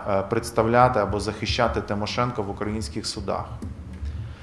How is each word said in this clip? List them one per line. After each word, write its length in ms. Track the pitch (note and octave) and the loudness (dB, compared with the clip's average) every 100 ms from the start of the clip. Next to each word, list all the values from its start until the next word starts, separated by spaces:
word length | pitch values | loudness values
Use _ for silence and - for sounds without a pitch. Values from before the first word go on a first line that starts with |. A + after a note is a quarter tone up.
| - | 2
е, 120 | G2 | 0
представляти 760 | G2 A2+ - - A2+ A#2+ B2 A2 | 2 0 2 2 4 8 6 6
або 200 | G2 G#2 | 2 2
захищати 640 | G2 G2 G#2+ - A#2 A2 | -2 -4 -2 2 2 2
Тимошенко 640 | - G#2 G#2 - B2 B2 | -2 -2 -2 0 0 -2
в 60 | G2 | -4
українських 580 | F#2 G#2 G#2+ G2+ A2 - | -4 -4 -4 -4 -6 -6
судах. 380 | - F#2+ F2+ E2+ - - - - - - - - - | -4 -4 -4 -4 -8 -10 -10 -12 -8 -8 -6 -10 -12